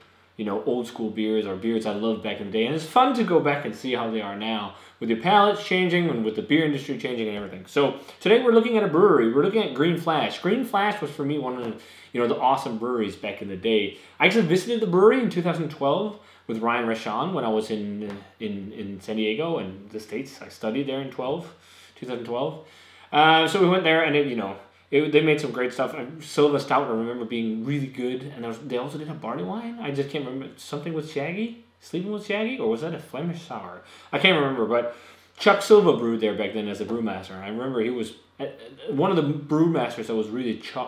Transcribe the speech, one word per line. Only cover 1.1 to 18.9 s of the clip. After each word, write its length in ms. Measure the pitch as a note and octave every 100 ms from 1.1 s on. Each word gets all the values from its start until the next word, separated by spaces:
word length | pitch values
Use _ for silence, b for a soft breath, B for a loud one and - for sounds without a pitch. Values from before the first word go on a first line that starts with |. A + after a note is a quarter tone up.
| A2 G#2+ A2 G2+
or 80 | F#2+
beers 320 | A2+ A2+ A2
I 60 |
loved 280 | G2+ A2+ G#2
back 180 | G#2+ G2+
in 60 | G2+
the 60 |
day. 160 | A2 A#2
And 80 | D#3+
it's 100 | -
fun 300 | B3+ C4+ A#3+
to 80 |
go 160 | F#3 D#3+
back 260 | C#3+ C#3+ A#2
and 100 | G#2+
see 180 | C3
how 180 | A#2 A2+
they 100 | A2
are 140 | G2+ G2+
now 400 | A2 A2 G2+ B B -
with 100 | A2+
your 100 | A2+
palates 440 | F3 G#3 G#3 G3 -
changing 440 | F#3 F#3 F3 E3+
and 120 | A#2
with 120 | A2 A2
the 80 |
beer 200 | G2 D3+
industry 320 | D#3 C#3+ - B2
changing 320 | B2+ A#2+ G#2+
and 80 | G#2
everything. 300 | G2 F#2+ F#2
So 340 | C#3+ C3+ - B -
today 240 | F#3 A#3
we're 80 | B3+
looking 260 | A3+ A#3+ A3
at 60 |
a 40 | F#3+
brewery. 460 | D#3 G3+ D3 A2+
We're 100 | C3
looking 200 | F#3+ A3
at 100 | F3
Green 240 | B2+ E3 D#3+
Flash. 420 | E3+ D#3 A2+ -
Green 240 | F3+ A#3+
Flash 380 | A#3 G3+ G#3 G3+
was 80 | C#3+
for 160 | D3 C#3
me 140 | D3
one 180 | B2+ B2+
of 80 | A#2
the, 160 | - B B B
you 80 | A#2+
know, 60 | A#2+
the 120 | C#3+
awesome 380 | C3 C3+ C3+ A2
breweries 380 | A#2 B2 G2+ F#2
back 260 | G#2 G2
in 60 | G2
the 100 | F#2
day. 400 | A2 G#2+ G2 B B -
I 80 | E3
actually 180 | A3+ E3
visited 340 | F#3 A3+ A#3
the 60 | G3+
brewery 340 | F3+ G#3+ C4
in 120 | G#3+
two 100 | F3
thousand 280 | E3+ E3 D3
twelve 500 | - C#3 F3+ G#3 - B B -
with 140 | A2+
Ryan 280 | A#2 A#2+ A2+
Rashan 460 | A2 A2 A2 E3
when 100 | E3+
I 60 | A#2
was 220 | A2 G#2+
in, 440 | G#2+ G#2 G2+ G#2 G2+ - -
in, 320 | A2 G2 G2
in 280 | A2+ G2+